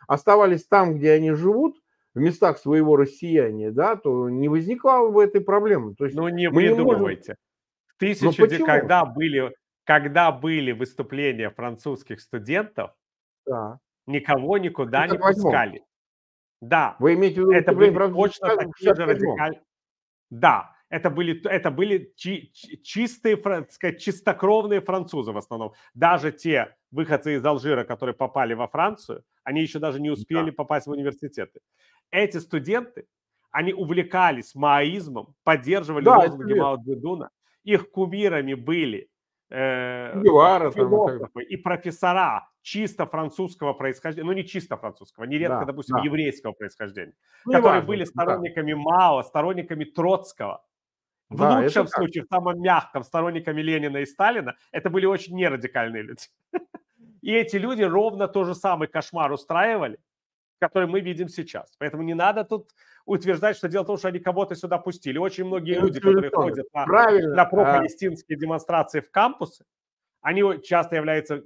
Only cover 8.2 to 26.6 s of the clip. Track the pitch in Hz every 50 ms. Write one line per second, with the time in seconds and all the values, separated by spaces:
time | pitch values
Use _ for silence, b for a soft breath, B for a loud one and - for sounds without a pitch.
8.2 | 139 165 151 - 220 - 160 160 160 156 151 147 - 147 180 180 165 127 117 143
9.2 | 160 160 143 135 131 120 - _ _ _ _ _ _ - 151 151 143 143 143 170
10.2 | 175 160 143 123 143 160 160 156 139 127 117 110 127 127 - - 131 - 135 139
11.2 | 143 139 123 113 110 101 - - 117 120 117 - - 151 135 - - - 110 -
12.2 | - - - 117 101 113 156 196 214 214 - - 95 - _ _ _ _ _ _
13.2 | _ _ _ _ - 135 127 117 107 107 120 135 _ _ _ _ - - 139 147
14.2 | 143 - 143 131 127 156 202 202 185 170 175 - 135 117 120 135 156 151 - 180
15.2 | 185 196 190 202 202 156 127 131 117 101 - - _ _ _ _ _ _ _ _
16.2 | _ _ _ _ _ _ _ - 120 117 165 160 147 113 - - 123 156 170 180
17.2 | 196 190 160 180 185 190 185 175 156 180 185 180 208 202 165 180 196 190 180 170
18.2 | 202 202 - - 196 214 226 190 165 175 151 - 190 208 185 151 170 151 147 -
19.2 | - 156 113 - 151 160 160 - _ _ _ _ _ _ _ _ _ _ _ _
20.2 | _ - 120 117 170 160 123 101 90 - b b b b 165 160 170 175 143 160
21.2 | 175 165 160 165 - 202 185 180 180 165 135 139 190 208 202 180 139 - _ -
22.2 | - 175 196 165 - _ _ _ - - - - _ - - 196 240 233 240 -
23.2 | - 220 214 - - 202 190 170 147 _ - - - 175 175 180 - 208 185 180
24.2 | - 190 180 - 185 196 214 220 202 208 208 196 196 185 185 190 165 170 - 147
25.2 | 117 110 104 104 98 - 120 113 110 107 b b b b b 120 160 170 180 160
26.2 | 139 156 143 - - 165 151 127